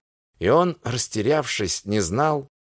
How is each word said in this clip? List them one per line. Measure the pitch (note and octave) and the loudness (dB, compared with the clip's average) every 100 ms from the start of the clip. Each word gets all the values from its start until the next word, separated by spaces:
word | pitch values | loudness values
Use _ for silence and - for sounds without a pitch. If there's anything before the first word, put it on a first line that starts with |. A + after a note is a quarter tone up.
| _ _ _ - | _ _ _ -4
и | F#2 | 2
он, | D#3 F3+ - | 4 2 -2
растерявшись, | - A#2+ - A2 G#2+ D3+ C3 - F#2+ - G2 | -4 -4 -2 0 0 0 0 -2 -2 -2 -2
не | G#2+ | -2
знал, | E2+ G#2+ D#3 D3+ C3+ _ _ | 0 0 0 -2 -6 _ _